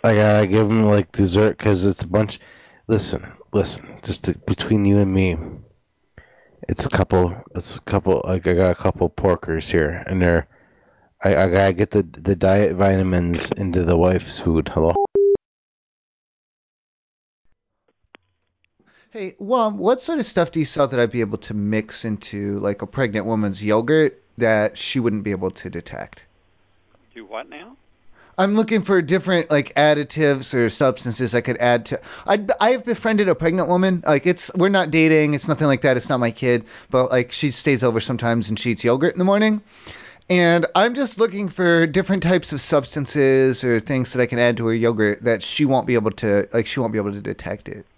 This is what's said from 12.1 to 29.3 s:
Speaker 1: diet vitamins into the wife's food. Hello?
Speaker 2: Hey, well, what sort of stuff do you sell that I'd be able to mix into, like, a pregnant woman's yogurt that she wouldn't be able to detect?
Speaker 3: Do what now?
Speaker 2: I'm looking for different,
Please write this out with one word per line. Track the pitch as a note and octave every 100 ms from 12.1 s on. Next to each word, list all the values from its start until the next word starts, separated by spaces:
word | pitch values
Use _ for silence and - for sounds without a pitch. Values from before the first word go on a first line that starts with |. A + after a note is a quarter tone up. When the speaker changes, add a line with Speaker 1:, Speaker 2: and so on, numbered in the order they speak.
| - D#2+ F#2
Speaker 1:
diet | F#2+ G2 G#2 F2+
vitamins | G2 F#2+ F#2 F2+ F2 E2+ -
into | - F#2+ F2
the | E2+ E2+
wife's | F2+ F#2 - -
food. | - D#2+ D#2
Hello? | - D#2+ E2+ - - G4+ G4+ _ _ _ _ _ _ _ _ _ _ _ _ _ _ _ _ _ _ _ _ _ _ _ _ _ _ _ - _ _ _ _ _ _ _ _ _
Speaker 2:
Hey, | A3+ F#3+ -
well, | G3+ B3 A3
what | G3+ F#3 B3+
sort | - E4
of | A3+
stuff | - E3+
do | E3
you | D3
sell | - C#3
that | B2
I'd | A#2+
be | A#2+
able | G#2+ A2
to | -
mix | G#2+ G2+ A2 G#2+ -
into, | A2+ G#2 - G2+ G2+ G2+
like, | G2+ G2+
a | G#2
pregnant | - B2+ G#2 G2+
woman's | A2 G#2 F#2+
yogurt | G#2 G#2+ A#2+ D#3 D3+ - _ -
that | A#2 A2 G#2+ -
she | - C3+
wouldn't | A#2 G#2
be | G2+
able | F#2+ F#2+
to | - F#2
detect? | E2 - A1 - - _ _ _ _ _ _ _ _ _
Speaker 3:
Do | A#2 G2+
what | A2 -
now? | D3 G3 C4+ _ _ - - - -
Speaker 2:
I'm | G3 G#3
looking | A3 A3
for | F#3 F#3+
different, | D3+ F#3 F3+